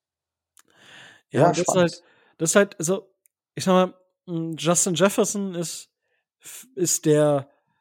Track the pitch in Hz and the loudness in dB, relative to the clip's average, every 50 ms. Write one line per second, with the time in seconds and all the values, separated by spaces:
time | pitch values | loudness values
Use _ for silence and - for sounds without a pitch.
0 | _ _ _ _ _ _ _ _ _ _ _ _ _ _ _ _ _ - - - | _ _ _ _ _ _ _ _ _ _ _ _ _ _ _ _ _ -20 -20 -20
1 | - - - _ _ _ - 120 151 175 156 165 175 - - 185 175 170 - - | -20 -20 -20 _ _ _ 0 2 2 2 2 0 -2 0 2 2 2 0 -2 -8
2 | _ _ _ _ _ _ _ - 160 165 - 208 202 202 - - 160 160 190 190 | _ _ _ _ _ _ _ -6 -4 2 2 2 2 2 -2 -8 -4 -4 -4 -4
3 | - _ _ _ _ _ _ _ _ _ - - - 190 180 185 185 180 - _ | -6 _ _ _ _ _ _ _ _ _ -12 -6 0 2 4 4 2 0 -4 _
4 | _ _ _ _ _ - 175 165 165 165 160 139 143 160 175 160 - 196 175 147 | _ _ _ _ _ -8 -8 -6 -6 -6 -8 -4 -2 0 0 0 0 0 0 2
5 | 185 202 - - 202 - - 202 196 190 175 170 170 156 - - - _ _ _ | 2 2 2 0 -2 -2 -2 -6 -8 -8 -8 -8 -10 -10 -10 -14 -18 _ _ _
6 | _ _ _ _ _ _ _ _ - - - - - _ - - 175 156 147 - | _ _ _ _ _ _ _ _ -20 -20 -20 -20 -20 _ -6 -4 -2 -2 -2 -2
7 | - 160 147 151 151 147 147 139 131 _ _ _ _ _ _ _ | 2 2 2 4 4 2 2 0 -4 _ _ _ _ _ _ _